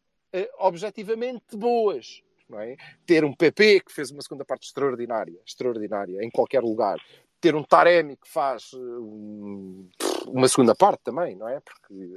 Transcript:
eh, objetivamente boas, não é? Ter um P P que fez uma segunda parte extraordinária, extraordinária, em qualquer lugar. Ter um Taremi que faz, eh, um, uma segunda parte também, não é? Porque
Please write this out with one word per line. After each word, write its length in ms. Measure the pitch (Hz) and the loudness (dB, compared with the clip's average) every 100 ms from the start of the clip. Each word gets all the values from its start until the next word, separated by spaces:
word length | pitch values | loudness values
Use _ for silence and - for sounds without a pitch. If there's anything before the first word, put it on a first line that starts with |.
| _ _ _ | _ _ _
eh, 160 | 185 220 - | -8 -8 -2
objetivamente 960 | 190 170 208 202 196 226 247 247 - 214 | -2 -2 -6 -8 -6 -6 -6 -8 -14 -6
boas, 640 | 233 240 214 151 - - _ _ _ | -2 0 0 -2 -8 -20 _ _ _
não 100 | 113 | -14
é? 180 | 110 135 - - - | -12 -14 -20 -8 2
Ter 180 | 160 | 2
um 100 | 151 | 2
P 180 | 127 160 | 2 2
P 280 | - 214 196 | 6 6 6
que 120 | - | 4
fez 180 | - 135 | -10 -10
uma 100 | 143 | -12
segunda 240 | 131 143 135 | -14 -12 -8
parte 220 | 131 - | -8 -8
extraordinária, 720 | - 139 123 117 117 95 - - | -2 -2 -2 -4 -4 -6 -10 -16
extraordinária, 800 | - 127 113 104 101 98 95 | -6 -4 -4 -4 -6 -6 -6
em 60 | 113 | -4
qualquer 320 | - 123 131 | -2 0 0
lugar. 380 | 117 113 107 80 - _ _ _ | 0 0 0 -2 -8 _ _ _
Ter 160 | 170 151 | 2 2
um 80 | |
Taremi 520 | 139 165 165 175 151 131 | 4 6 8 6 2 -6
que 100 | _ | _
faz, 440 | 160 139 120 - | -4 -2 -4 -10
eh, 40 | 131 | -14
um, 1080 | 127 120 110 107 107 104 101 101 95 92 92 - - - - | -12 -12 -12 -14 -14 -14 -12 -12 -14 -16 -18 -8 -6 -6 -6
uma 220 | 127 127 | 2 4
segunda 260 | - 120 | 6 4
parte 280 | 107 202 - | 6 4 4
também, 320 | - 127 175 95 | -4 -6 -6 -6
não 120 | 110 | -10
é? 120 | 139 | -10
Porque 340 | - - _ 98 92 | -12 -20 _ -18 -16